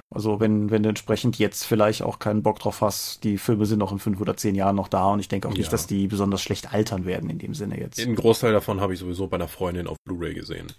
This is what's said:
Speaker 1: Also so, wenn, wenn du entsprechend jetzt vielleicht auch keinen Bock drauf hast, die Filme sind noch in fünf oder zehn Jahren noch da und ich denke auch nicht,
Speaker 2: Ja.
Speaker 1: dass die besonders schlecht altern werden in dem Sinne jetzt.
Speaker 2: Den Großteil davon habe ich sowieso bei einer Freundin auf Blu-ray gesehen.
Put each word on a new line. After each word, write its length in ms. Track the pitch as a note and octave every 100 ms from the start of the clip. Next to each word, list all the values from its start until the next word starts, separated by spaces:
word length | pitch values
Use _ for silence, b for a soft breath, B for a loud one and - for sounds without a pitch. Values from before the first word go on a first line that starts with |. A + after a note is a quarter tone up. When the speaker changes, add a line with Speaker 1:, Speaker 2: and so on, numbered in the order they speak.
| _
Speaker 1:
Also 100 | - G#2+
so, 140 | G#2
wenn, 320 | A2 G#2+ G#2
wenn 100 | A2
du 80 | G#2+
entsprechend 480 | G#2 - A2 B2 -
jetzt 280 | G#2 - -
vielleicht 360 | A2 G#2 A2
auch 160 | - -
keinen 240 | - G#2+
Bock 160 | A2 G#2
drauf 240 | - -
hast, 420 | G#2+ F#2+ - -
die 140 | A2 G2+
Filme 300 | - A2 G#2
sind 100 | G#2+
noch 140 | F#2+
in 80 | G2
fünf 200 | G#2+ F#2+
oder 160 | G#2 G2
zehn 200 | G#2+ G2
Jahren 200 | G2 G2
noch 120 | F#2
da 180 | F#2+ F#2+
und 100 | G2+
ich 80 | F#2+
denke 200 | G2 -
auch 40 |
nicht, 120 | F#2+ E2
Speaker 2:
Ja. 40 |
Speaker 1:
dass 160 | A2 -
die 220 | G2+ G2
besonders 340 | G2+ G2+ G2
schlecht 320 | - G3 -
altern 320 | A2 A2 F#2+ F2+
werden 240 | F2+ -
in 80 | -
dem 160 | -
Sinne 260 | - G2+ -
jetzt. 200 | A#2+ -
Speaker 2:
Den 160 | A#2 A2+
Großteil 360 | A#2 A2 A#2+
davon 300 | G#2+ - G2
habe 120 | G2 F2+
ich 40 |
sowieso 280 | F2+ F2+ F#2+
bei 80 | F2
einer 120 | E2+
Freundin 380 | - F#2 F2 E2
auf 120 | D#2+
Blu-ray 300 | - F2+ E2
gesehen. 320 | E2 - E2+ E2